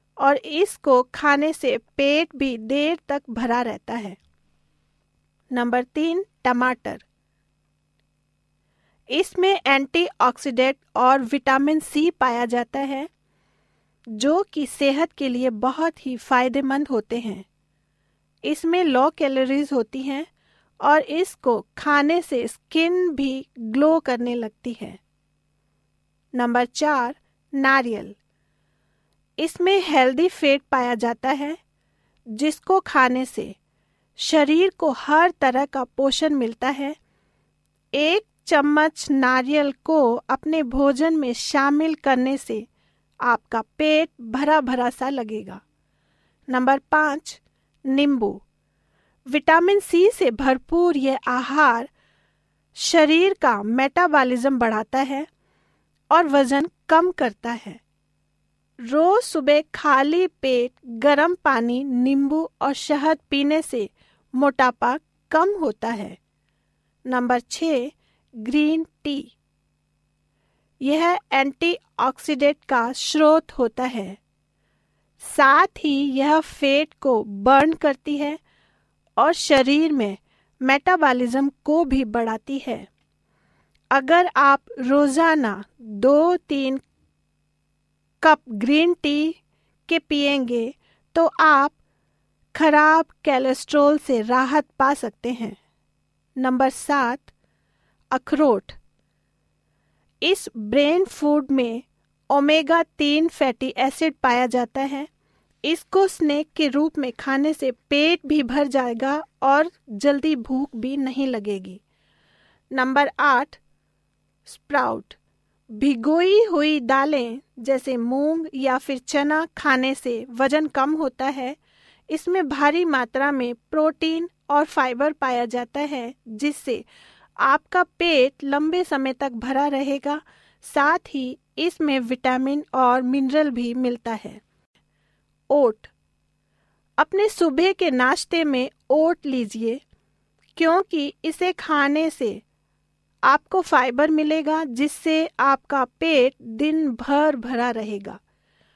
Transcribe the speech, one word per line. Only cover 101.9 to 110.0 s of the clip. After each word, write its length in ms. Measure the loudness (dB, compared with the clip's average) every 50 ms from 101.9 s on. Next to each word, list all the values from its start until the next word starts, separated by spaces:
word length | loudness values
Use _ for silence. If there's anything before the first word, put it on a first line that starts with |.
| _ _ _ _ _ _ _ 0
ओमेगा 520 | 0 2 4 4 4 2 4 2 2 2 0 _ _ -2
तीन 300 | 0 2 2 2 0 0
फैटी 440 | 0 0 -2 -2 -2 -4 -6 -6 -2 -2
एसिड 360 | -2 -2 -2 -2 -2 -2 -2 _
पाया 240 | 0 0 2 2 0
जाता 340 | 0 0 -2 -2 -4 -4 -6
है। 240 | -6 -6 -6 -8 -10 -12 _ _ _ _ _ _ _ _ _ _ -4
इसको 420 | -4 -4 -4 -4 -2 2 2 2 2
स्नैक 400 | 0 -2 -2 0 0 -2 -4 _ -2
के 120 | -2 -2 0
रूप 300 | 0 0 0 0 -2 -4
में 120 | -6 -6 -8 -8
खाने 340 | -6 -2 0 0 0 0
से 180 | -2 -2 -4 -4 -4 _ _ -2
पेट 300 | 0 2 2 2 2 0 0
भी 160 | 0 0 0
भर 240 | 0 0 0 0 0
जाएगा 560 | 0 0 -2 -2 -2 -4 -4 -2 -2 -4 -4 -6 -10 _ -2
और 280 | 2 4 4 4 2 0 -4 _ _ -14
जल्दी 440 | -8 -2